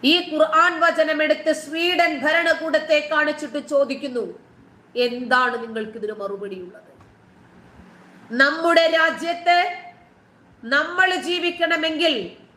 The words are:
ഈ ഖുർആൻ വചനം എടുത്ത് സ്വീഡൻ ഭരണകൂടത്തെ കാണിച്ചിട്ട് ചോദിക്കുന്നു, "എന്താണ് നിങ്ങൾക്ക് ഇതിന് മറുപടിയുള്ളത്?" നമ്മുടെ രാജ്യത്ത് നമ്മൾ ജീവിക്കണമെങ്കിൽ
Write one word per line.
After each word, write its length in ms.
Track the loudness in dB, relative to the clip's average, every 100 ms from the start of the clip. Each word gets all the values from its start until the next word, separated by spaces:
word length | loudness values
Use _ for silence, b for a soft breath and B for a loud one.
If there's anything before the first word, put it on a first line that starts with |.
ഈ 300 | 4 2 0
ഖുർആൻ 460 | 0 2 4 4 4
വചനം 420 | 0 2 0 2
എടുത്ത് 300 | 0 0 0
സ്വീഡൻ 640 | -2 -4 -2 -2 2 2 2
ഭരണകൂടത്തെ 880 | 0 0 2 0 0 -2 2 0 2
കാണിച്ചിട്ട് 560 | 0 0 -2 -6 -8 -2
ചോദിക്കുന്നു, 680 | 0 2 -2 -6 -6 -8 -10 -20 _ -20 _ _ -2
"എന്താണ് 680 | -2 -2 0 2 2 -2
നിങ്ങൾക്ക് 360 | -8 -8 -8 -8
ഇതിന് 140 | -10
മറുപടിയുള്ളത്?" 800 | -8 -10 -8 -10 -12 -14 -18 -20 -20 -20 _ _ _ _ -20 -20 -20 -20 -20 -20 -20 -10
നമ്മുടെ 580 | 2 2 4 4 4 4
രാജ്യത്ത് 880 | 4 2 0 -6 -4 2 2 2 -4 -14 -20 _ _ _ _ _ _
നമ്മൾ 520 | -2 -2 -2 0 2 2
ജീവിക്കണമെങ്കിൽ 1200 | -2 -2 -2 -2 0 0 -2 0 0 0 -6 -14 -20